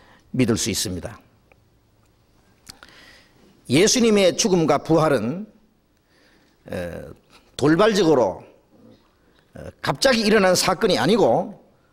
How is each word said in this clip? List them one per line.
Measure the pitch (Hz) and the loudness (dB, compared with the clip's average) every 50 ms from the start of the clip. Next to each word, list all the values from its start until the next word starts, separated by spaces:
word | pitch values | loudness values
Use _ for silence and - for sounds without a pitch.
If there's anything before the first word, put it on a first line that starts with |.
| _ _ _ _ _ _ | _ _ _ _ _ _
믿을 | - 127 127 107 113 | -2 -2 0 0 0
수 | 98 - 110 | -2 -2 -4
있습니다. | 95 - - 104 92 85 80 - - - _ _ _ _ _ _ _ _ _ _ _ _ _ _ _ _ _ _ _ _ _ _ _ _ _ _ _ _ _ - - _ - - - - - - - - _ _ _ _ _ _ _ _ _ - | -4 -6 -6 -6 -8 -10 -12 -14 -16 -18 _ _ _ _ _ _ _ _ _ _ _ _ _ _ _ _ _ _ _ _ _ _ _ _ _ _ _ _ _ -20 -20 _ -20 -20 -20 -20 -20 -20 -20 -20 _ _ _ _ _ _ _ _ _ -2
예수님의 | 120 151 196 214 - 262 233 233 214 202 196 175 120 | 2 2 2 2 2 2 2 2 2 4 2 2 0
죽음과 | - - 220 185 175 160 143 147 135 | 0 0 0 2 2 2 2 0 -2
부활은, | - - 160 160 156 156 143 117 101 117 147 185 214 - _ _ _ _ _ _ _ _ _ _ _ _ _ _ _ _ _ _ _ _ _ _ _ - | 0 0 0 2 2 2 0 0 -2 -4 -6 -8 -12 -16 _ _ _ _ _ _ _ _ _ _ _ _ _ _ _ _ _ _ _ _ _ _ _ -12
에, | 92 95 87 85 82 80 71 71 - _ _ _ _ - _ _ _ | -12 -10 -10 -10 -12 -14 -16 -18 -20 _ _ _ _ -20 _ _ _
돌발적으로, | - 123 147 160 165 214 226 214 190 196 160 151 127 113 95 85 80 - - - _ _ _ _ _ _ - - _ _ _ _ _ _ _ _ _ _ _ _ | -2 0 0 2 4 2 2 2 2 2 2 2 2 2 0 -2 -8 -16 -20 -20 _ _ _ _ _ _ -20 -20 _ _ _ _ _ _ _ _ _ _ _ _
에, | - - - - _ | -18 -18 -18 -18 _
갑자기 | - - - 139 - 269 254 226 | -6 -6 -6 2 2 2 2 2
일어난 | 214 214 202 220 190 185 180 | 2 2 2 4 4 2 2
사건이 | - - 180 185 180 - 202 170 113 | 0 0 -2 -2 -2 0 -2 0 0
아니고 | 117 151 220 226 - 120 117 156 196 208 196 - _ _ _ _ _ _ | 0 0 2 2 2 2 2 0 -2 -6 -12 -20 _ _ _ _ _ _